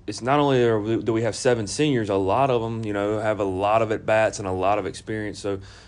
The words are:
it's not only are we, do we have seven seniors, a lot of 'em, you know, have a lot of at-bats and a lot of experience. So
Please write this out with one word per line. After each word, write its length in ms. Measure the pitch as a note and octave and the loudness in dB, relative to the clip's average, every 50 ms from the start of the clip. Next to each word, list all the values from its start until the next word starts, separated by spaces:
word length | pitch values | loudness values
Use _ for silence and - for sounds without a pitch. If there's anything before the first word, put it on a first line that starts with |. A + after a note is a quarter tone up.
| - - | -12 -12
it's 140 | G#2 - | -10 -6
not 180 | A2+ B2 C#3 D3 | -2 0 2 2
only 220 | D3 C#3+ C3+ B2+ A#2+ | 4 4 4 4 4
are 120 | A#2 A2+ A2 | 4 2 2
we, 240 | G2+ G#2+ A2+ G#2 | 0 0 -2 -2
do 120 | F2+ A#2 A2+ | 0 0 0
we 80 | A2+ | 0
have 160 | A#2 A2+ G2+ - | 0 -2 -4 0
seven 300 | - B2+ B2 A2+ G#2+ F#2+ | 2 2 2 2 0 -6
seniors, 420 | - - D3+ D#3 C#3 A#2+ A2 G2 | -2 0 0 2 2 0 0 0
a 60 | G2+ | 0
lot 340 | G2 G2 F#2+ G2 A#2+ C3+ C3+ | 0 2 2 2 2 2 2
of 120 | B2+ A#2 | 2 0
'em, 220 | A2+ A2+ A#2 A2+ A2+ | 0 -2 -4 -6 -6
you 80 | G#2 | -4
know, 260 | G#2 G2+ G2+ G#2 G#2+ A2 | -2 -2 0 0 0 0
have 220 | G#2+ A2 G#2+ G2 | 0 -2 -2 0
a 60 | G#2 | -2
lot 360 | G2 F#2 F#2 G2+ G2+ G#2+ A2+ | -2 0 0 0 2 4 2
of 120 | A2+ G#2+ A2 | 2 2 -2
at-bats 460 | F#2 - - G#2+ A2 A2 G#2 - - | -4 0 2 2 4 4 2 0 -2
and 80 | G2+ F#2+ | -6 -4
a 40 | |
lot 260 | F#2 F#2 F2+ F#2+ G#2 G#2 | -2 0 2 2 2 0
of 80 | F#2+ | -2
experience. 540 | F#2 - - - - A2 A2 G#2 G#2 F2 - | -4 -8 -10 -10 -8 -6 -6 -6 -8 -8 -6
So 220 | - G2+ G2 F#2+ G2 - - - - | -6 -6 -6 -6 -8 -14 -20 -20 -20